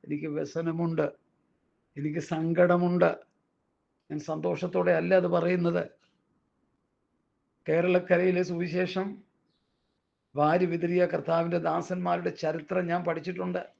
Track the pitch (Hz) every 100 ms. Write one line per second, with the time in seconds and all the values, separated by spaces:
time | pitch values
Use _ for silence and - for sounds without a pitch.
0 | - 147 156 147 143 165 165 165 165 160
1 | 151 - _ _ _ _ _ _ _ -
2 | 151 147 - 160 165 170 180 175 175 175
3 | 170 165 - _ _ _ _ _ _ _
4 | _ 151 151 156 165 160 180 185 180 165
5 | 170 185 175 170 170 180 170 170 165 _
6 | _ _ _ _ _ _ _ _ _ _
7 | _ _ _ _ _ _ - 160 175 180
8 | 180 175 185 180 180 170 175 175 180 185
9 | 196 - _ _ _ _ _ _ _ _
10 | _ _ _ 143 151 175 180 170 170 175
11 | 175 175 - 165 170 175 160 165 160 180
12 | 180 175 175 170 156 160 151 185 175 175
13 | 175 165 156 180 180 180 -